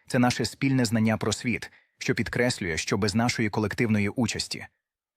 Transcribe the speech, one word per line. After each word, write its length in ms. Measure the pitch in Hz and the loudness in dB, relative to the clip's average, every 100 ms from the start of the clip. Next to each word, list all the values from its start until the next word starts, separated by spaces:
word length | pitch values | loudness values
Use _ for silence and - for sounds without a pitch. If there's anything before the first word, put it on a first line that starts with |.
| _ | _
це 120 | 131 | 2
наше 260 | 123 - 120 | 2 2 -4
спільне 400 | - 139 131 117 | -2 0 2 2
знання 320 | 113 110 107 | 2 2 2
про 160 | 113 | 0
світ, 380 | 104 123 101 - - _ _ | -2 -4 -4 -8 -18 _ _
що 180 | - - | -4 -2
підкреслює, 640 | - - 120 - 90 78 | -2 0 0 0 -2 -4
що 200 | - 113 | -2 0
без 180 | 98 98 | 0 2
нашої 340 | 120 - 110 | 0 0 0
колективної 600 | 110 104 - 120 107 101 | 0 -2 0 2 2 0
участі 580 | 120 113 - - - - _ _ _ _ | 0 -2 -2 -6 -8 -12 _ _ _ _